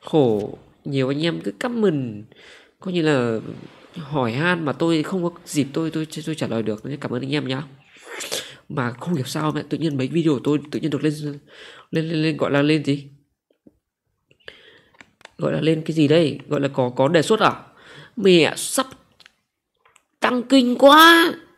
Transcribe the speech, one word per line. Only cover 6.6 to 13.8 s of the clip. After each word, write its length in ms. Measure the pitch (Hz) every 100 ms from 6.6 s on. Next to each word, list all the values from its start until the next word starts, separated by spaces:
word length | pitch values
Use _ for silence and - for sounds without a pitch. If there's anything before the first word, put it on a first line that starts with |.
được. 240 | 110 104 135
Nên 140 | 143
cảm 100 | 131
ơn 120 | 120
anh 120 | 135
em 140 | 147 131
nhá. 140 | 131 156 - _ - - - - - - - _
Mà 240 | 143 120
không 220 | 120 -
hiểu 120 | 170 127
sao 260 | - 151
mẹ, 100 | 147 147
tự 100 | 147
nhiên 180 | 156 139
mấy 120 | 131
video 260 | 151 160
của 60 | 135
tôi 160 | 143 147 139
tự 100 | 117
nhiên 100 | 156
được 140 | 143
lên, 100 | 143 151 147 143 _ - - - -
lên, 180 | 165 160
lên, 140 | 160
lên, 140 | 156 147
gọi 140 | 139
là 120 | 139
lên 220 | 147 156
gì? 240 | 143 143 - - _ _ _ _ _ _